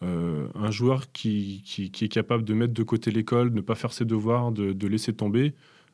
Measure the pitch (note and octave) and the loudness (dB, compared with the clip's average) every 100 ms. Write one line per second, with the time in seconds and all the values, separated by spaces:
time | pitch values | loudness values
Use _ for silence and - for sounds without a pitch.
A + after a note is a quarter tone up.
0 | F2+ E2+ E2+ D2+ B1+ G2+ G#2+ G#2 B2 C3 | -4 -2 -2 -2 -4 -2 -2 2 4 2
1 | C3 - A2+ G#2 G2 G2 - - F#2+ - | -2 -4 -2 0 -2 -8 -10 -8 -6 -4
2 | A2 A2 - A#2+ G#2+ A2 A#2+ A#2 A2+ A2+ | -2 0 0 0 2 2 2 0 0 0
3 | A#2 A2 A2 A#2+ B2 A2 F#2+ A2 A#2+ - | 2 0 2 2 2 0 -2 -2 -4 -2
4 | A2+ A2 A2 A#2+ A#2+ A2 G2 F#2+ G2+ G#2+ | 0 0 2 2 2 0 0 0 0 0
5 | - G#2 G#2 A2+ D3 - - - _ | 0 -2 2 2 2 -2 -14 -20 _